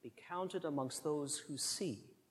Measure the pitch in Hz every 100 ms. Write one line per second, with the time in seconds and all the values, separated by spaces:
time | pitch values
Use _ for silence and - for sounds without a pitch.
0 | 120 - - 180 185 185 170 143 131 -
1 | 156 151 143 - - 139 - - 190 104
2 | - - _